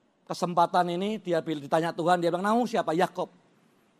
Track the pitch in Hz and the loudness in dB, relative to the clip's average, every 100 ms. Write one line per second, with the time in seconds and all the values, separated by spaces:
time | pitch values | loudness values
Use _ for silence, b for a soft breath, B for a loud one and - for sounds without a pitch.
0 | _ _ _ 165 180 175 170 185 175 175 | _ _ _ -6 -2 2 2 2 0 -2
1 | 196 220 180 165 165 151 139 165 165 165 | -4 -4 -2 -2 -2 -6 -2 0 0 -2
2 | 165 180 170 175 202 233 240 220 165 160 | 2 2 2 0 0 0 0 -2 0 0
3 | 180 - 165 _ _ _ _ _ _ | 0 -2 -10 _ _ _ _ _ _